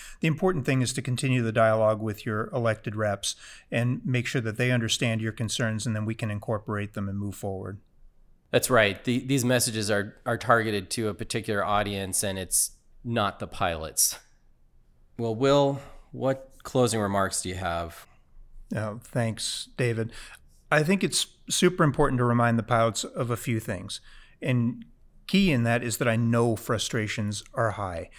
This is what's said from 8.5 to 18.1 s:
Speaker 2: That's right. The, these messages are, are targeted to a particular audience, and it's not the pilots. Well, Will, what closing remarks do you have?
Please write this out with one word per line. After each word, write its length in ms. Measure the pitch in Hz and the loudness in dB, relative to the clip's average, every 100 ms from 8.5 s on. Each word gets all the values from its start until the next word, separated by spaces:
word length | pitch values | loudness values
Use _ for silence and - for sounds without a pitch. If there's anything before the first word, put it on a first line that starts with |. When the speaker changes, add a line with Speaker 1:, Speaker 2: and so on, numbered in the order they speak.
Speaker 2:
That's 180 | - - | 0 4
right. 360 | 127 104 95 | 6 6 2
The, 160 | - 123 | -2 -2
these 240 | 127 139 | 0 0
messages 480 | 120 123 120 110 104 | 2 2 2 -2 0
are, 240 | 104 101 - - | 0 -2 -6 -6
are 100 | 113 | -4
targeted 540 | 107 117 110 104 92 | 2 4 4 -2 -4
to 160 | - 110 | -4 -4
a 80 | |
particular 500 | 101 - 120 104 104 | -4 -6 -6 -2 -2
audience, 600 | 90 104 104 101 98 92 | 0 0 0 -2 -4 -2
and 120 | 104 95 | -2 -4
it's 360 | 92 - - - _ - | -2 -2 -2 -6 _ -16
not 340 | 123 117 101 - | -6 0 -2 -2
the 80 | 92 | -10
pilots. 720 | - 95 82 78 - - - - _ _ _ _ _ _ _ - - | -2 -2 -2 -6 0 0 -2 -14 _ _ _ _ _ _ _ -20 -6
Well, 200 | 117 110 | -4 0
Will, 440 | 135 143 139 139 - - - | 4 6 4 0 -8 -20 -18
what 400 | 127 123 135 - - | -4 -2 -2 -6 -18
closing 340 | - 135 123 113 | -4 2 2 2
remarks 440 | 104 98 95 - | 0 2 0 -2
do 60 | 92 | -4
you 60 | |
have? 520 | 92 92 85 87 - - | -4 -4 -4 -6 -10 -20